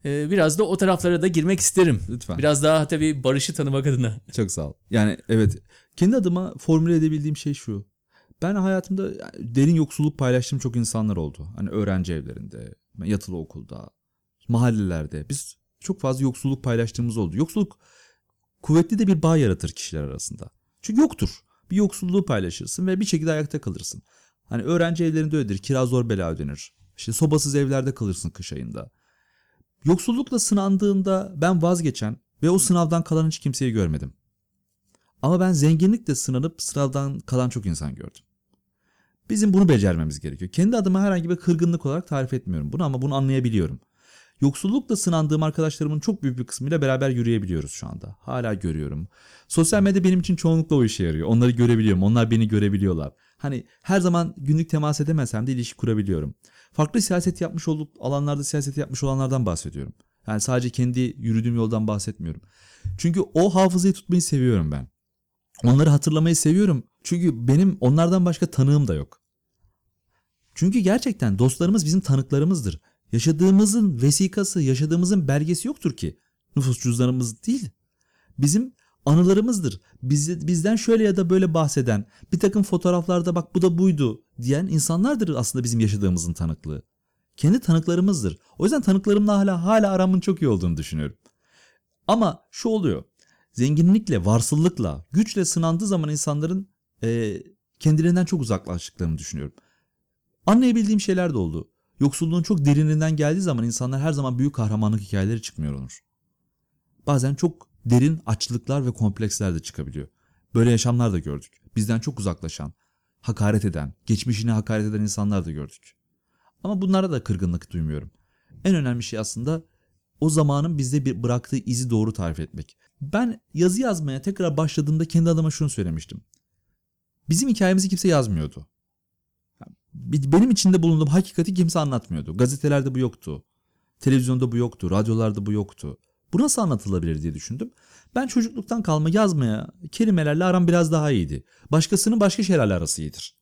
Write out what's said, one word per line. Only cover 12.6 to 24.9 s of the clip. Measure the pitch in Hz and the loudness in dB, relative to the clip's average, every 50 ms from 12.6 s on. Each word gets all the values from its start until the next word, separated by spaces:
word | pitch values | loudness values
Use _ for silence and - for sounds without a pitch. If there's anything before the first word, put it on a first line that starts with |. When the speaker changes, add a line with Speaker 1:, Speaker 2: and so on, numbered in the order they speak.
| 58 58 - _ _ _ _ - - | -16 -16 -18 _ _ _ _ -8 -4
Speaker 2:
yatılı | 95 104 98 - - 92 | -2 -2 -2 -4 -8 -10
okulda, | 85 78 - - 73 - - 62 57 52 - _ _ _ _ _ _ _ _ _ _ _ | -10 -10 -12 -14 -18 -16 -16 -16 -18 -18 -20 _ _ _ _ _ _ _ _ _ _ _
mahallelerde. | - 117 117 123 123 113 107 101 92 87 80 76 71 - 76 73 - | -2 2 2 2 2 2 0 0 -2 -2 -4 -6 -6 -8 -10 -8 -8
Biz | 139 139 - - - _ _ _ _ _ | -8 -10 -10 -14 -18 _ _ _ _ _
çok | - - 190 196 | -10 -10 -8 -4
fazla | - 135 131 131 139 | -4 -4 -2 0 -2
yoksulluk | 131 123 - - 135 135 127 - | -2 -2 -4 -4 -6 -6 -4 -2
paylaştığımız | 131 117 113 117 113 - - 120 120 107 | -2 0 0 -2 -2 -4 -4 -4 -4 -2
oldu. | 113 98 85 78 | -2 -4 -4 -2
Yoksulluk | 107 156 160 - 214 196 - - _ _ _ _ _ _ _ _ _ _ _ _ _ _ _ _ _ | -4 -4 -2 -2 -4 -4 -4 -6 _ _ _ _ _ _ _ _ _ _ _ _ _ _ _ _ _
kuvvetli | - - 151 165 170 165 226 202 | -2 2 2 2 4 2 0 0
de | 220 | 2
bir | 190 185 156 156 | 2 2 2 4
bağ | 160 165 | 4 4
yaratır | 160 135 107 90 - - - | 4 4 2 2 0 -4 -8
kişiler | - - - - - 78 73 | -8 -10 -12 -10 -6 -6 -6
arasında. | 69 67 - - - - - - - _ _ _ _ _ _ | -6 -8 -10 -10 -12 -12 -14 -16 -18 _ _ _ _ _ _
Çünkü | - - 214 240 | -8 -2 2 2
yoktur. | 311 - - - - - - - _ _ _ _ _ _ | 2 2 2 -4 -4 -4 -4 -10 _ _ _ _ _ _
Bir | 175 | 0
yoksulluğu | 196 208 185 - - 185 180 180 202 190 | 2 2 0 0 -4 -4 0 0 0 0
paylaşırsın | - 131 104 95 87 - - - - - - 185 | 0 -2 -2 -2 -4 -6 -8 -10 -10 -6 -4 -2
ve | 185 185 190 | -2 0 -2
bir | 214 | 0
şekilde | - - 160 156 160 | -2 -2 0 0 0
ayakta | 156 151 151 147 - 147 | -2 -2 -2 -4 -6 -8
kalırsın. | - 107 85 65 - - - - _ _ _ _ _ _ _ _ _ | -6 -6 -8 -8 -10 -12 -14 -14 _ _ _ _ _ _ _ _ _
Hani | _ - 120 104 | _ -8 -6 -2
öğrenci | 147 170 175 170 165 | -2 0 0 0 0